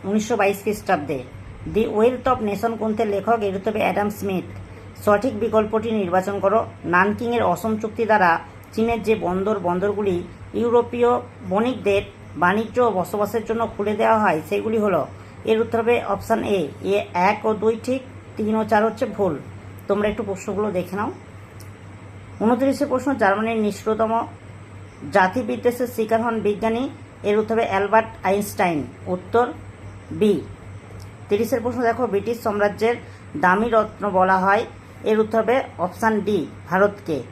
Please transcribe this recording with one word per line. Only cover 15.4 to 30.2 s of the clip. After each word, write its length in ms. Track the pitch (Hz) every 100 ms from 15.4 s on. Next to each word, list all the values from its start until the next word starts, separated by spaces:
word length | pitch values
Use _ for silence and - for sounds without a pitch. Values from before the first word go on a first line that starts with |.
এর 180 | - 220
উত্তর 180 | 220 226
হবে 240 | 220 240
অপশন 400 | - 196 - 311
এ, 240 | 240 202 143 -
এ 240 | - 202 -
এক 320 | 175 185 208 220
ও 80 |
দুই 260 | 214 214 226
ঠিক, 180 | - 262 254 - - -
তিন 180 | 214 220
ও 80 | 214
চার 200 | 214 220
হচ্ছে 200 | 214 240
ভুল। 340 | 196 196 139 - - - - -
তোমরা 200 | 202 208
একটু 160 | 208
প্রশ্নগুলো 480 | 208 185 - 190 208
দেখে 240 | 180 180 190
নাও। 160 | 226 370 - - - - - - - - - - - -
ঊনত্রিশে 440 | 208 240 269 269 285
প্রশ্ন, 280 | 254 277
জার্মানির 440 | 254 208 202 220 226
নিষ্ঠুরতম 680 | 208 202 - 220 220 226 - - - - - - - - -
জাতিবিদ্বেষের 760 | 202 185 254 220 247 240 240 247
শিকার 280 | - 220 226
হন 140 | 233 226
বিজ্ঞানী, 420 | 208 202 220 226 269 - - -
এর 120 | 196 208
উত্তর 180 | 214 226
হবে 100 | 226
অ্যালবার্ট 400 | 196 202 220 220 -
আইনস্টাইন, 560 | 190 202 202 - 196 156 123 - -
উত্তর 380 | 180 - 233 262 320 - - - - -
বি। 220 | 160